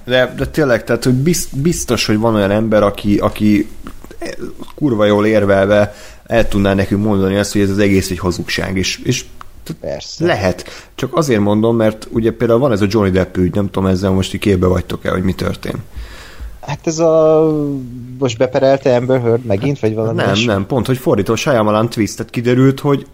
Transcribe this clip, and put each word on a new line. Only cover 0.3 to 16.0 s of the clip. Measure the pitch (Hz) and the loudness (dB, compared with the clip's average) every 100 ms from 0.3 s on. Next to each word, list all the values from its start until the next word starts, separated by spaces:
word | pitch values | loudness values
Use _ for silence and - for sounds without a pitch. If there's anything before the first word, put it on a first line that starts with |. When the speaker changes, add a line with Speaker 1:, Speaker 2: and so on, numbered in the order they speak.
| - | -2
Speaker 1:
de | 131 | -4
tényleg, | - 147 113 | 0 2 2
tehát, | - 120 | 2 0
hogy | 131 | 2
bizt-, | 127 143 170 - 131 | 2 2 0 -2 -2
biztos, | 156 160 - 113 - | -2 -2 -2 -2 0
hogy | 107 | 0
van | 113 | 2
olyan | 110 98 | 2 2
ember, | 104 110 107 | 0 2 2
aki, | 104 98 104 101 | 2 0 0 2
aki | 104 - 107 104 - - - - - - 349 - - - - | 0 0 2 2 0 -8 -14 -16 -16 -14 -12 -10 -12 -12 -16
kurva | - 151 107 | -4 -2 2
jól | 104 104 104 | 4 4 4
érvelve | 110 101 98 98 104 104 - - - - | 2 4 2 4 4 2 -2 -20 -18 -2
el | 117 104 | 2 2
tudná | 101 98 | 2 2
nekünk | 98 95 98 | 2 2 0
mondani | 107 98 95 98 | 2 2 2 0
azt, | 101 | 0
hogy | 104 | 0
ez | 98 | 0
az | 98 | 2
egész | 101 98 90 | 2 2 0
egy | 87 | -4
hazugság, | 90 85 85 - 90 95 | -4 -4 -4 -4 -4 -4
és, | 90 - | -4 -6
és | - 127 - - - - - 165 | -4 -4 -6 -16 -18 -18 -16 -12
Speaker 2:
Persze. | 78 71 - - 170 | -10 -10 -12 -4 -2
Speaker 1:
Lehet. | 127 98 87 - - - | 0 -2 -2 -8 -16 -18
Csak | - 123 - | -10 -6 -2
azért | 147 110 | 0 2
mondom, | 101 104 113 117 | 2 2 2 2
mert | 107 107 - | 0 -2 -6
ugye | 117 113 | -2 -2
például | 110 120 117 | 0 2 2
van | 139 | 2
ez | 104 | 2
a | 101 | 2
Johnny | 107 98 | 2 2
Depp | 92 90 92 | 2 0 0
ügy, | 90 | 0
nem | 101 98 | 0 -2
tudom, | - 95 | -2 0
ezzel | 92 95 | 0 2
most | 95 95 | 0 -2
így | 95 | -2
képbe | 104 92 92 | 0 2 2
vagytok-e, | 87 - - - | 0 -2 -6 -4
hogy | 90 | -2
mi | 92 | -2
történt. | 92 92 - - - - - | -2 -4 -6 -8 -10 -10 -12